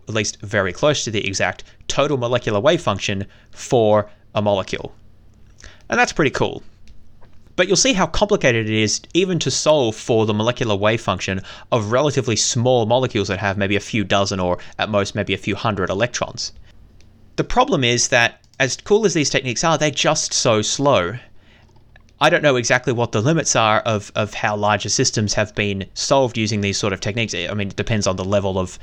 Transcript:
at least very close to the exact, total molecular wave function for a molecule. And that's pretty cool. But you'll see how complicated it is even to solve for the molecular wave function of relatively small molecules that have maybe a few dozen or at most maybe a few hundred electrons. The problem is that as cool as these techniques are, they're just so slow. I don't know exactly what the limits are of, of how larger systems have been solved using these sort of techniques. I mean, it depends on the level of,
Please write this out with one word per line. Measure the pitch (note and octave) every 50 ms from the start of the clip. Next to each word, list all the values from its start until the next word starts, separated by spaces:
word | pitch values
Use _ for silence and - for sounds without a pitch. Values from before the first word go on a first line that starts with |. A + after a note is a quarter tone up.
| -
at | - G#2+
least | A2 G#2 - - -
very | A2 G2 A2 G2+ F#2+ F2+ F2
close | - C#3+ D3+ C#3 - -
to | A#2+
the | G#2+ G2+ -
exact, | G2 F#2 - G2 F2+ - - - - - - -
total | - - C#3 C#3 D3+ D3
molecular | B2+ A#2+ A#2+ B2+ A#2 - A#2 G#2 G2+
wave | A2 D3+ F3+ -
function | - A2 G2+ F#2 - - G2+ G2 G2 - - - - -
for | - - - - C#3 A#2+ A2 G#2 G#2+ G#2+ G#2 - - - - - -
a | G#2+
molecule. | G#2 G#2 G2+ F#2+ F#2 - - - - - - - - - - - - - - - - - - - - - - - - -
And | - A#3
that's | A#3+ -
pretty | - - D3 A#2+
cool. | - - A2+ - - - - - - - - - - - - - - - - - - - - - -
But | - F3+
you'll | F#3+ F#3+
see | - - C4+ A3+
how | F#3 F3
complicated | - - - G#3 G3+ G#3 D#3+ D#3 C3 A#2 A2+ A2 G#2+
it | A2
is | A2 G#2+ G#2 - - - - -
even | E3+ F#3+ F#3 F3+ D#3
to | - C3+
solve | - - - D#3 D#3 D3 A#2+ A2 G#2+
for | - - - A#2+ A2 A2
the | A2 G#2
molecular | G#2+ A2 A#2+ B2 - B2+ A2+ G2+
wave | G2 G2+ G#2+ A#2 A#2
function | - A2 F#2 F#2 - G2 F#2+ F#2+ - - - - - -
of | C3 A#2 G#2 G#2
relatively | A#2+ C3+ D3+ C#3+ C3+ C#3 A2+ B2 G#2+
small | - - - - A#2 A#2 B2+ B2+ A#2+ A2
molecules | A2 A#2+ C3 C3 A#2 - G#2+ F#2+
that | G2+ F#2+ F#2+
have | G#2 G2 F#2+
maybe | G2+ G2 F#2+ G2+
a | F#2+
few | - - - G#2+ G2
dozen | F#2 G#2 G2+ G2 G2+ G2+ F#2+
or | F2+ F2 F2 - - - - -
at | G2 G2+
most | G#2 G2+ G2 - -
maybe | G#2+ F#2+ F#2+ F#2
a |
few | - - G#2+ G2
hundred | - - A2+ G2+ F#2+ F2+ -
electrons. | F#2 G2 A#2 - - - - - - - - - - - - - - - - - - - - - - - - - -
The | - -
problem | - - - C4 C#4 G3+ D3 B2
is | A#2 A#2+ A#2+ -
that | - C3 A#2+ A#2 A2+ - _ _ _ _ -
as | C#3 B2+ -
cool | - - - G3+ A3+ A3
as | F3 -
these | D#3+ C#3 -
techniques | - - - B2+ A#2 - F3
are, | E3 D#3
they're | C#3+ D3+ D3+
just | C3+ - - D#3 D#3 D3+ - - -
so | - - B2+ A2 G#2+
slow. | G#2 - - - C#3 C#3+ B2+ F#2+ F2 F2+ A2+ B2 - - - - - - - _ - - _ - - - - - _ - _ -
I | C#3 D#3+
don't | E3+ D#3
know | D3 D3 B2+
exactly | B2 A2+ - B2+ B2+ - C#3+ A#2
what | A#2 A#2 -
the | - A2
limits | G#2+ D3+ E3 D#3 - - -
are | B2 A2 G#2+ G#2+ -
of, | - A2+ A2 G2+ - - -
of | A2 G#2+ G2 -
how | - - G#2+ G#2
larger | G#2 G#2 G#2 G#2 G2+ - G#2
systems | - - C3 - - A#2+ G#2 G2+ -
have | A2 G#2 - -
been | A2 G#2 G2+ G2 F#2+ F#2 - -
solved | - - - C#3+ C#3 C3 A#2 A2+
using | A2+ A2 G#2 A2 G2+
these | G2+ G2+ F#2+
sort | - A#2 G#2 F#2+
of | F2+
techniques. | - G#2+ G2+ A#2 A2 G2+ -
I | F2 F2 - G#2
mean, | G#2 G2+
it | F#2+ -
depends | - G2+ - A#2 G#2 F#2+
on | G2 F#2
the | F#2+ F#2
level | F#2+ G#2 G2+ G2 F#2+ F#2+
of, | F#2+ F#2 F2+ - -